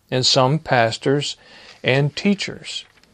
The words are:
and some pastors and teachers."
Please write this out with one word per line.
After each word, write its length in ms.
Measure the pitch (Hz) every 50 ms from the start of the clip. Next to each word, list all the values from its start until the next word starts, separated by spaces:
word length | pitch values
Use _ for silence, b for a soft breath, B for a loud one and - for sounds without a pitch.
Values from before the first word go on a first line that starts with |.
| _ -
and 160 | 131 127 123
some 360 | - - 143 131 131 139 160
pastors 760 | - - 139 123 117 113 110 - - 147 135 147 143 - - b b b b b b b b b b
and 320 | - 127 139 143 143 -
teachers." 680 | - - 202 202 196 - - - - - - - - - _ _ _ _ _